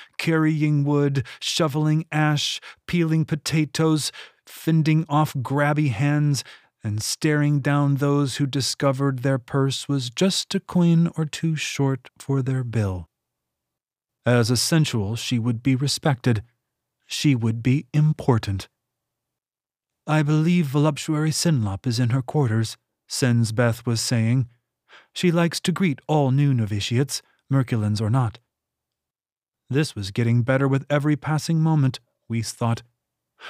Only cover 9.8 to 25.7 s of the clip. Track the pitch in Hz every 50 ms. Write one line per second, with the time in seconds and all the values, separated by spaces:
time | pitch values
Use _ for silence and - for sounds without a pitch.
9.8 | - - 143 139 123 120 - - 180 190 180 - - - - 196 - - - 180
10.8 | 175 170 165 165 170 170 - - 160 147 - - - 165 156 143 - - - -
11.8 | 139 135 135 131 - - _ - - - 135 135 127 131 131 131 127 120 110 117
12.8 | 104 98 92 87 82 - _ _ _ _ _ _ _ _ _ _ _ _ _ _
13.8 | _ _ _ _ _ _ _ _ - 120 123 120 117 107 127 117 - - 170 160
14.8 | 151 - - 113 98 95 113 117 - - 127 117 110 123 117 113 - 139 131 123
15.8 | 143 135 - - - 160 131 - - 127 117 104 - _ _ _ _ _ _ _
16.8 | _ _ _ _ _ - - - - 151 135 117 113 113 113 117 113 127 127 151
17.8 | - _ - 151 151 156 156 - - - 123 110 - - 98 92 - - _ _
18.8 | _ _ _ _ _ _ _ _ _ _ _ _ _ _ _ _ _ _ _ _
19.8 | _ _ _ _ - - 151 156 151 147 151 151 156 175 175 180 165 135 127 147
20.8 | 147 156 143 - - - 160 151 156 160 143 - - 175 160 127 107 101 95 95
21.8 | - 131 117 117 127 117 120 135 127 - - 156 139 117 110 110 113 - - -
22.8 | _ _ _ _ _ - - - 135 123 117 117 113 104 110 113 120 120 117 120
23.8 | - 123 117 110 - - 131 117 110 113 123 135 120 - _ _ _ _ _ _
24.8 | _ _ - - - _ - - - 180 160 175 170 170 - - - -